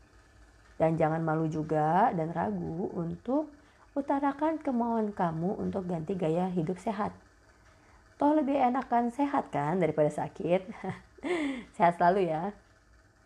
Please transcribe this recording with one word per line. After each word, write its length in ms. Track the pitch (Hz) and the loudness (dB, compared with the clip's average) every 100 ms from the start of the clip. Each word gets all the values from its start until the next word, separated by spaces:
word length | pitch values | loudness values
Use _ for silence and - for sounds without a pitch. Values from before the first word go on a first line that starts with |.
| _ _ _ - - _ - - | _ _ _ -20 -20 _ -12 0
Dan 160 | 160 | 0
jangan 260 | 165 156 160 160 | 2 0 0 0
malu 240 | 156 160 | 0 0
juga 640 | 156 156 156 151 175 247 | -2 -2 0 2 4 4
dan 160 | 180 160 | 2 -2
ragu 600 | 165 202 190 165 165 214 | -2 -2 -4 -6 -6 -6
untuk 560 | - 170 170 - 277 302 - - _ - 285 | -4 -6 -6 -2 -2 -2 -10 -20 _ -10 -6
utarakan 640 | 285 277 285 277 311 311 | -2 0 0 0 -2 -2
kemauan 480 | 294 233 233 226 214 | -2 -2 0 0 -2
kamu 480 | 202 175 160 175 - | -2 -2 0 -2 -2
untuk 320 | 185 196 180 | -4 -4 -4
ganti 240 | 170 156 | -4 -4
gaya 320 | 190 190 180 185 | -2 0 0 0
hidup 300 | 180 160 180 | -2 -2 -4
sehat. 320 | - 202 202 - _ _ _ _ - - _ - _ - | -4 -4 -4 -8 _ _ _ _ -20 -20 _ -20 _ 0
Toh 160 | 285 311 | 4 4
lebih 160 | 269 | 4
enak 320 | 277 247 262 254 | 4 2 2 0
kan 240 | 240 240 | 2 2
sehat 400 | 233 277 - - | 0 0 0 -2
kan 320 | 143 147 185 | -2 0 2
daripada 240 | 156 156 151 | 2 4 2
sakit. 560 | - 143 - 156 185 185 - 190 - - - | 2 -6 -4 0 0 0 -10 -10 -10 -14 -10
<laughs> 560 | 302 349 285 254 202 - | -4 -2 -2 -6 -8 2
Sehat 220 | 175 175 | 2 4
selalu 320 | 175 202 175 | 4 4 2
ya. 240 | 156 196 - _ _ _ _ _ _ | -2 -4 -10 _ _ _ _ _ _